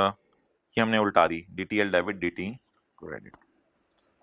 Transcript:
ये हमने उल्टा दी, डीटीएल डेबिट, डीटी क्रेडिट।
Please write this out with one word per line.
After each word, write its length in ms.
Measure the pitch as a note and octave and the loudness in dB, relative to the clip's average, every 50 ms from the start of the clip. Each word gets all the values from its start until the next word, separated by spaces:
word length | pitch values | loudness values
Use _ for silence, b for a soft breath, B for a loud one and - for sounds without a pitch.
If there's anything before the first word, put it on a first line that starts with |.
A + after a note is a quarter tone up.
| G2 G2 G2+ _ _ _ _ _ _ _ _ _ _ _ - | 4 2 0 _ _ _ _ _ _ _ _ _ _ _ -2
ये 60 | A#2 A2+ | 0 0
हमने 160 | A2+ A2+ A2 | 2 2 2
उल्टा 280 | G#2 G2+ G2 F2+ E2+ | 2 4 4 4 4
दी, 180 | F#2 E2 E2 E2+ - | 4 2 -4 -8 -10
डीटीएल 420 | - F#2 F#2+ - G#2+ G#2 G2+ G2 F#2 | -8 -8 -6 -2 0 0 0 2 2
डेबिट, 240 | F2 F2 G2+ G2+ | 0 0 0 -4
डीटी 340 | F#2 F2 E2+ - - F2+ G2+ B2 C3+ _ _ _ _ _ _ _ - | -4 -4 -6 -4 -6 -8 -8 -8 -12 _ _ _ _ _ _ _ -18
क्रेडिट। 380 | - D#2+ C2+ G#1 G1+ - - - _ _ _ _ _ _ _ _ _ _ _ _ _ _ _ _ | -16 -14 -14 -14 -14 -18 -20 -20 _ _ _ _ _ _ _ _ _ _ _ _ _ _ _ _